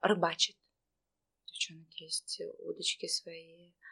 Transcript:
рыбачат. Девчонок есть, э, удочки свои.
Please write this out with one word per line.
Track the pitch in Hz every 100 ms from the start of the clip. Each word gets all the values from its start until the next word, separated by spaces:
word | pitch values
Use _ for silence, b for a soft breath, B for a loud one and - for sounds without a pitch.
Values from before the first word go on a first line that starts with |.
рыбачат. | 185 208 170 - - - _ _ _ _ _ _ _ _ -
Девчонок | - - 160 160 -
есть, | 160 - - -
э, | 170 -
удочки | 170 170 - - 175
свои. | - 175 165 165 170 175 _ B